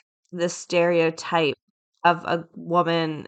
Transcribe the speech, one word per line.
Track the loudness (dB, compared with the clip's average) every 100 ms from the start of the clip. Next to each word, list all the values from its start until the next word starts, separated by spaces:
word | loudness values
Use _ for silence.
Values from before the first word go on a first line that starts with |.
| _ _ _
the | -4 -4
stereotype | -4 -2 2 4 4 2 -2 -2 0 0 -2 _ _ _ _
of | 2 2 0
a | -4 -6 -14
woman | -2 0 2 0 0 -4